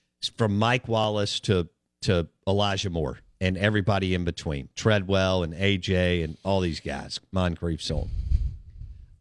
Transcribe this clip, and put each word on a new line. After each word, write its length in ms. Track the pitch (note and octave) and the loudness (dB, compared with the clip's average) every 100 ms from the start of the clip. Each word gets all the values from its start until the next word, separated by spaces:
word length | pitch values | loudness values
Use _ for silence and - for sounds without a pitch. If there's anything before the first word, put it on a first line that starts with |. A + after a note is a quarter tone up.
| _ - - - | _ -10 -10 -2
from 220 | A2 G2+ | 0 2
Mike 280 | A2+ B2 - | 2 2 0
Wallace 540 | A2 G#2+ G#2+ G2+ - | 0 0 0 -2 -4
to, 280 | - F#2 E2 _ _ - | 2 2 0 _ _ -8
to 260 | - F2 E2 _ G2 | 0 0 0 _ 0
Elijah 440 | G2+ G2+ G2 G2 | 2 2 0 -2
Moore 280 | E2 C#2 B1 - - | -2 -4 -6 -16 -4
and 160 | F#2+ F#2 | -2 2
everybody 580 | G#2 G#2+ G2 G2 F#2+ | 2 2 2 2 2
in 100 | F2+ | 0
between, 440 | E2+ - E2 C#2+ C2 | 0 -4 -4 -6 -6
Treadwell 680 | - A2+ G#2 F#2 F#2+ F#2+ F#2+ | -2 2 2 2 2 2 2
and 120 | E2 | -2
A 220 | E2 G2 G2 | 0 0 0
J 440 | F#2 F2+ F2+ F2 | 0 2 2 2
and 140 | D#2+ D#2 | -2 -4
all 160 | F#2+ G2 | -2 0
these 200 | F2+ D2+ | 0 -2
guys, 400 | D2+ C#2 - - - | -6 -8 -8 -12 -4
Moncrief, 500 | F#2+ F2+ E2 E2+ E2 | 0 0 0 -4 -4
so 260 | - D2+ - - - - - - - - - - - - | -4 -4 -2 -4 0 0 0 -6 -18 -18 -16 -16 -20 -4